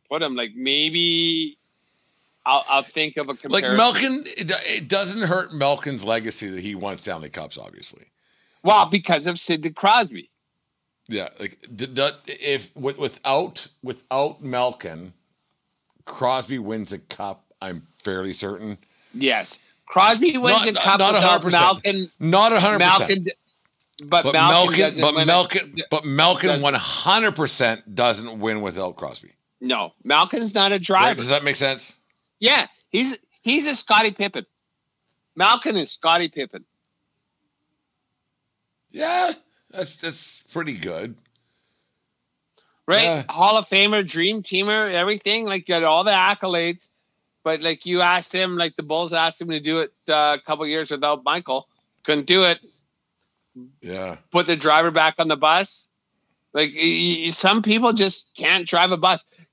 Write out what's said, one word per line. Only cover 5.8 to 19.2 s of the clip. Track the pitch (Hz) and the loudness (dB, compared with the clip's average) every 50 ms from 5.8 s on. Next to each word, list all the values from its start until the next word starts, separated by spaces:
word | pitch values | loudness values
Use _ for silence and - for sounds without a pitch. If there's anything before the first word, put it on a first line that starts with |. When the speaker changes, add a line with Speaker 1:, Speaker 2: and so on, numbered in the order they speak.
| - 147 139 110 98 | -4 -6 -8 -6 -4
Speaker 2:
legacy | 107 113 113 110 113 101 - 107 98 | -2 -2 -2 -2 -6 -8 -8 -8 -8
that | 92 92 | -10 -10
he | 90 104 101 | -10 -10 -8
won | 92 98 101 92 87 | -8 -8 -8 -10 -10
Stanley | - 104 90 82 78 73 | -10 -10 -10 -10 -12 -14
Cups, | - 87 78 69 - 64 | -14 -14 -14 -14 -14 -16
obviously. | 52 50 50 50 - - - - _ _ _ _ _ _ _ _ _ _ _ _ - | -18 -18 -20 -18 -18 -18 -18 -20 _ _ _ _ _ _ _ _ _ _ _ _ 2
Speaker 1:
Well, | 180 214 208 190 | 4 6 6 6
because | 160 185 202 165 - 170 147 147 | 4 0 -2 0 0 0 0 0
of | 180 175 170 | -2 -4 -4
Sidney | - - 170 156 151 165 | -2 -2 -2 -2 -4 -6
Crosby. | 156 - - 196 220 247 220 151 120 87 - _ _ _ _ _ _ _ _ _ _ _ _ _ _ _ _ - | -6 -2 2 4 4 4 2 0 -4 -14 -18 _ _ _ _ _ _ _ _ _ _ _ _ _ _ _ _ -10
Speaker 2:
Yeah, | 110 101 90 - - - | -8 -8 -8 -10 -12 -12
like, | 104 98 - _ - - 120 | -14 -14 -14 _ -20 -20 -14
d-, | 101 131 135 | -12 -12 -8
d-, | 127 131 139 151 147 - _ - | -4 -2 -2 -2 -2 -6 _ -16
if, | 143 - - 143 139 127 - - _ 151 | -14 -8 -4 -4 -4 -4 -6 -10 _ -8
with, | 127 135 139 143 | -8 -8 -6 -6
without, | 147 123 - - - 139 139 147 156 110 - - - - _ _ | -6 -8 -8 -6 -2 0 0 0 0 -2 -8 -12 -16 -16 _ _
without | - 127 117 - _ - 127 135 143 151 151 - | -14 -14 -14 -12 _ -6 -4 -2 -2 -2 -4 -8
Malkin, | 147 131 127 123 123 127 113 - - 87 80 80 90 90 85 _ _ _ _ _ _ _ _ _ _ _ _ _ _ _ _ _ _ | -10 -6 -4 -2 -2 -2 -4 -6 -12 -14 -14 -14 -18 -20 -20 _ _ _ _ _ _ _ _ _ _ _ _ _ _ _ _ _ _
Crosby | - - - 131 123 131 131 123 - 139 127 | -18 -8 -4 -2 -2 -2 -2 -4 -6 -8 -8
wins | 107 101 110 110 101 90 101 | -8 -6 -8 -8 -8 -10 -12
a | 82 | -14
cup, | - - - - 101 98 95 - _ _ _ _ | -14 -14 -14 -10 -10 -10 -10 -12 _ _ _ _
I'm | 98 95 90 80 78 _ _ _ - | -12 -12 -12 -12 -14 _ _ _ -8
fairly | 104 95 92 92 98 | -6 -6 -6 -6 -8
certain. | 85 - 101 98 101 90 110 107 104 - _ _ _ _ _ _ - | -8 -8 -8 -8 -8 -10 -10 -12 -12 -14 _ _ _ _ _ _ -8
Speaker 1:
Yes. | 120 | -2